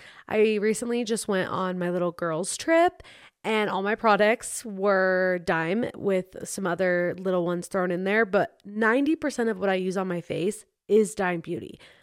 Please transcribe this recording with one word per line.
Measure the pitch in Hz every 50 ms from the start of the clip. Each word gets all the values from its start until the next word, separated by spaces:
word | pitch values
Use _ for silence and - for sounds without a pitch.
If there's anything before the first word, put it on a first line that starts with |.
| - - - - - -
I | - 214 214 220 220
recently | 208 190 220 220 - 240 233 240 240 240
just | 202 226 214 - -
went | 202 185 180 -
on | - - 185 185 185 180
my | 175 175
little | 175 180 175 175
girls' | 170 - 175 170 160 156 190 185 - -
trip, | - - 330 330 339 359 359 - - - - - - - _ _ -
and | - 220 214 208 202
all | 196 185
my | 196 202 220
products | 226 - 226 208 196 208 208 233 254 - - - - -
were | 233 202 190 190 208 196 190 190 185 185 185 185 185 180 180 170
Dime | - 175 160 160 165 185 226 247 - -
with | - - 202 190 185 185 - - - -
some | - - - 190 180
other | 175 175 190 185 180 175 175 175 - 175
little | 185 190 185 180 175
ones | 175 175 180 175 -
thrown | - 196 180 180
in | 175 175 185
there, | 190 202 220 226
but | 196 180 202 160 - - _ -
ninety | 196 208 214 226 220 226 262 285 285 320
percent | 311 - 294 247 - 233 226
of | 220 185
what | 185 196
I | 190
use | 185 185 185 185
on | 196 190 185
my | 175 175
face | 165 - - 147 165 196 214 - - _ _ _ _ -
is | 202 220 214 190 -
Dime | - 190 180 180 170
Beauty. | 160 - 170 151 - - - - - - - _